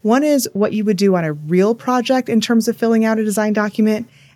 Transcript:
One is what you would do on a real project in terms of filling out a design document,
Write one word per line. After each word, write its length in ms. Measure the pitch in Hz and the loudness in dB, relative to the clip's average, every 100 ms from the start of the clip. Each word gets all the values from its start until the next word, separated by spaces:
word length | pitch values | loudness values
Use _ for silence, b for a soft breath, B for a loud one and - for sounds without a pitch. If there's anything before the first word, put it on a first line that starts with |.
One 220 | 214 254 | 0 2
is 240 | 302 285 - | 2 0 -2
what 200 | 196 208 | -2 -2
you 120 | 214 | -2
would 120 | 214 190 | -2 0
do 180 | 202 | 2
on 100 | 180 | 0
a 80 | 160 | -2
real 440 | 147 151 180 202 233 | -6 -2 0 2 0
project 520 | - 247 240 262 247 | -2 -2 0 -2 0
in 120 | 226 | -2
terms 260 | - 233 226 | 2 0 0
of 100 | 226 | -2
filling 280 | 226 226 | 0 2
out 160 | 220 220 | 0 0
a 40 | |
design 280 | 214 208 214 | -2 -2 -2
document, 560 | 214 208 214 214 214 - b b | -2 -2 0 0 0 -6 b b